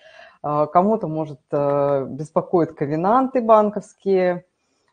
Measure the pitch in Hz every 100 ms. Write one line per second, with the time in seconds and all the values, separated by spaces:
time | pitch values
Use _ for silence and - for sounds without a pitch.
0 | - - - _ 147 147 151 175 196 220
1 | 170 156 151 139 - 147 143 143 143 139
2 | 127 135 151 - - 180 156 - 143 156
3 | 180 240 262 262 226 214 214 208 - _
4 | 196 190 180 175 - _ _ _ _